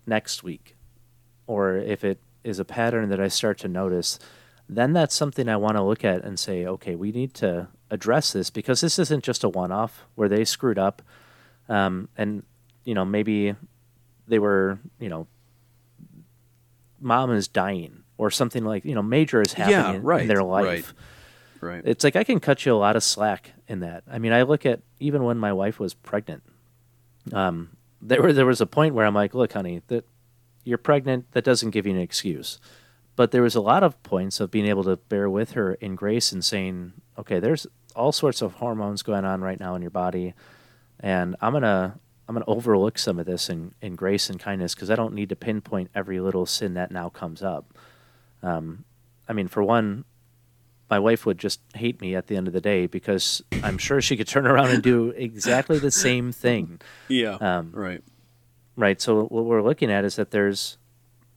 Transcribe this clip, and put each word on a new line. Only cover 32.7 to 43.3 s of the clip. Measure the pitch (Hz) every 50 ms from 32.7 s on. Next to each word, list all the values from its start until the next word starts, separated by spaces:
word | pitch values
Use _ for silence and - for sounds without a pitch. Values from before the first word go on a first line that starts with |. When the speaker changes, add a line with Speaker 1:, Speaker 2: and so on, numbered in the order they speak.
| - - _ _ _ _ _ _ _
Speaker 1:
But | - 123 110
there | - 123 120
was | 120 110
a | 117
lot | 101 104 127 180 196
of | 170 135 _
points | - - - 92 92 98 - -
of | 107 90
being | - 110 104
able | 104 104 98 95
to | 95 95
bear | 87 _ - 110 101 101 101
with | 95 101 113 -
her | - 123 104 92 92
in | - - 101 95
grace | 90 101 101 110 120 117 -
and | - 95 85
saying, | - - 101 95 92 92 90 90 87 92 - - _ - -
"Okay, | 104 - 107 90
there's | 87 117 160 147 - - _ _ _ _ -
all | - 120 143
sorts | 147 - - 143 123 -
of | - 104 92
hormones | - 123 120 113 107 104 101 101 98 -
going | - 107 98 95
on | 95 95 92
right | 92 92 95 90
now | 98 90 90
in | 90 87
your | 85
body, | 85 92 90 90 90 92 90 90 92 _ - - - - _ _ _ _ _ _ _ -
and | - 98 95 92 87 90 90 -
I'm | - 110 131
gonna, | 147 131 110 101 95 92 92 101 - _ _ _ _ _ -
I'm | 113
gonna | 117 110 -
overlook | 110 117 117 120 107 98 95 110 - -
some | - - 92 87
of | 82
this | 87